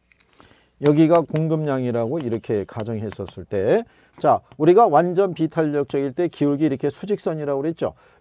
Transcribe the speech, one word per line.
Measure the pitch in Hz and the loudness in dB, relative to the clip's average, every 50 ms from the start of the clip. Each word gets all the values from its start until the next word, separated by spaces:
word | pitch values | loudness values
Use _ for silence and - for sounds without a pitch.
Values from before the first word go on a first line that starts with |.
| _ _ _ _ _ _ _ _ - _ _ _ _ _ _ - 143 | _ _ _ _ _ _ _ _ -20 _ _ _ _ _ _ -2 0
여기가 | 147 147 151 160 156 170 170 156 | 2 4 4 4 6 4 4 2
공급량이라고 | - - 156 160 160 160 156 156 147 135 131 127 123 117 117 117 113 147 170 | 0 -2 -2 -2 -2 -2 -2 -2 -2 -2 -2 -2 -2 -2 -2 -2 -2 -4 -4
이렇게 | 139 117 113 110 - - 113 104 95 | -4 -4 -6 -6 -4 -2 -2 -2 -2
가정했었을 | - - 117 107 117 113 107 110 104 92 - 98 87 - 98 85 | -4 -8 -10 -8 -6 -6 -6 -8 -8 -10 -10 -12 -12 -12 -16 -14
때, | - 104 98 95 117 175 226 233 _ _ _ _ _ _ - | -8 -4 -2 0 2 0 0 -2 _ _ _ _ _ _ -4
자, | - 147 120 92 - _ - - | 0 2 2 0 0 _ -8 0
우리가 | 156 165 180 208 233 | 4 4 6 6 6
완전 | 202 147 151 175 180 175 180 202 185 165 | 6 6 4 2 2 0 0 0 -2 -2
비탄력적일 | - 160 156 - 170 160 151 147 143 143 - - 139 139 139 127 | -2 -4 -4 -2 -2 -2 -2 0 -2 -4 -2 -2 -4 -4 -4 -4
때 | - 175 165 | -4 -4 -4
기울기 | - - 147 143 143 139 160 | -2 -2 -2 0 0 0 0
이렇게 | 151 139 127 - 160 | 0 0 -2 -4 -6
수직선이라고 | - - - 196 208 - - 196 160 156 147 143 139 135 143 | -6 -6 -6 -6 -6 -4 -4 -6 -6 -6 -4 -4 -4 -4 -4
그랬죠. | 165 165 - 143 92 - _ _ _ _ _ | -4 -6 -4 -6 -6 -6 _ _ _ _ _